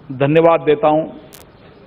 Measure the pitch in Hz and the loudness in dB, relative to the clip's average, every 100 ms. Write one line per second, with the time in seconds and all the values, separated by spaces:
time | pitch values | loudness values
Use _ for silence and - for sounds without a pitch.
0 | - 127 139 160 165 165 143 147 151 156 | -16 -4 0 2 2 2 0 0 0 0
1 | 165 - - - - - - - | -4 -12 -20 -20 -20 -20 -20 -20